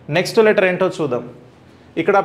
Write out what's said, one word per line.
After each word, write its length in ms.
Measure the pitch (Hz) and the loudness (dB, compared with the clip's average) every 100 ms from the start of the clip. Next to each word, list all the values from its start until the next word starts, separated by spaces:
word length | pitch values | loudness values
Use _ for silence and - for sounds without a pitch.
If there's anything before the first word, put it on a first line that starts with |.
| - | -6
నెక్స్ట్ 280 | 160 - 233 | -4 0 2
లెటర్ 260 | 214 202 | 4 4
ఏంటో 260 | 185 180 180 - | 0 0 -2 -2
చూద్దాం. 300 | 143 120 - - - - - - - 143 | -4 -4 -8 -18 -20 -20 -20 -20 -10 -4
ఇక్కడ 280 | - 196 | 0 0